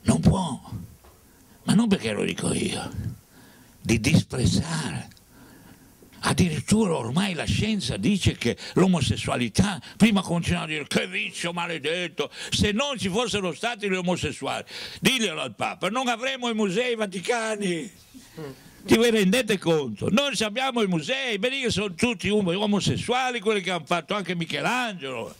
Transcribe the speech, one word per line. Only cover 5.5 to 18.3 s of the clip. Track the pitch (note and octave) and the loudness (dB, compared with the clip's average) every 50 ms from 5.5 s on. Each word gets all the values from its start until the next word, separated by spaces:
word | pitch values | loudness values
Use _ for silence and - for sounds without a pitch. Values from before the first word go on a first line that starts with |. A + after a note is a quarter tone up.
| - - - - - - - - - _ - - - - - | -20 -20 -20 -20 -20 -20 -20 -20 -20 _ -20 -20 -18 -6 -4
Addirittura | - - - F3+ F3 D3+ C#3+ - - G3+ G#3+ A3+ F#3+ D#3+ | -2 2 2 2 2 2 -2 2 2 4 4 4 2 2
ormai | C#3+ A#2+ A2 B2+ F3 G3 G3+ F3 | -2 -2 0 0 0 0 0 -2
la | D3 A#2+ | -4 -2
scienza | - - - F#3+ G#3+ A3 G3+ C#3 A2+ A#2+ | 0 0 0 2 0 0 0 -2 -2 -4
dice | G2+ G2 B2 G#3 F#3 - - C3+ | 0 2 2 2 4 2 0 0
che | - - A#2+ G#2 - - - - | 2 0 -2 -2 -2 -6 -2 2
l'omosessualità, | C3+ F3 F#3+ F#3 D#3+ - - - - - - C#3+ B2+ B2 A2+ - - F#3 G#3 F#3+ C#3 - - - | 4 4 6 4 2 2 0 0 -2 -2 -2 -2 0 -2 0 2 2 2 2 2 -4 -10 -16 2
prima | - - A#3 G#3+ F#3+ | 4 6 6 6 4
continuava | F3 - E3+ E3+ D#3+ - F3 F3 E3 | 2 0 -2 -2 0 0 -2 -2 -2
a | D#3+ | -4
dire: | D#3 D#3 C#3+ | -6 -6 -6
"Che | - - - - | -2 -2 -2 -2
vizio | F#3+ F3+ G3+ G#3+ G3 - - - E3+ E3+ | -2 -6 -6 -6 -6 -8 -6 -6 -4 -4
maledetto", | F3 E3+ E3+ E3+ D#3+ C3 - E3 F3+ F3+ E3 - - D3 C3+ - - - - | -4 -4 -4 -6 -4 -2 -2 -2 -2 -2 -6 -4 -4 -6 -6 -6 -12 -8 -4
se | - - - G#3 G3+ | 0 2 2 2 2
non | G#3+ C#4+ C#4+ C#4 G#3+ | 2 0 -2 -2 -4
ci | - G3 | -4 -2
fossero | E3+ A3 B3 G#3+ E3+ G#3 F#3 F3+ D3+ | 0 0 0 0 -2 -2 -2 -2 -4
stati | - - A#3 A#3+ G#3 G3 G3+ | -2 -4 -4 -4 -2 -2 -2
gli | F#3+ | -2
omosessuali, | F#3 F3+ F3+ F3+ C#3+ - D3+ B2 - C3+ C3+ B2 A2+ A2 - - - - - - - | 0 0 0 0 0 -2 -4 -4 -4 -6 -4 -4 -4 -6 -8 -12 -12 -12 -12 -10 0
diglielo | - G3 C4 B3+ A3+ F#3+ D#3 D#3 | 2 2 2 4 0 0 -2 -4
al | C#3+ C3+ G2+ | -6 -6 -4
Papa, | - B2+ A2 G2 - G3 F#3 | -4 -4 -4 -4 -4 -4 -2
"Non | G#3+ B3 C4 A#3+ | -2 -2 -2 -2
avremmo | A#3+ G3+ A#3 C4 C4+ C4 A#3+ A#3+ | -2 -2 -4 -6 -6 -4 -4 -4
i | A3+ | 0
musei | G#3+ A3 G3+ E3+ G#3+ B3 B3+ A#3+ | 0 0 0 2 0 0 0 -2
vaticani". | A3 A3 G3+ F3+ G3+ E3 - B3 A#3 A3 A3 A3 G3+ G#3 F#3 F3 E3 C#3+ G2+ - - - - - - - - | -2 -2 -4 -4 -8 -2 0 0 0 0 -2 -2 -2 -2 -2 -2 -2 -4 -10 -14 -20 -20 -20 -20 -20 -20 -20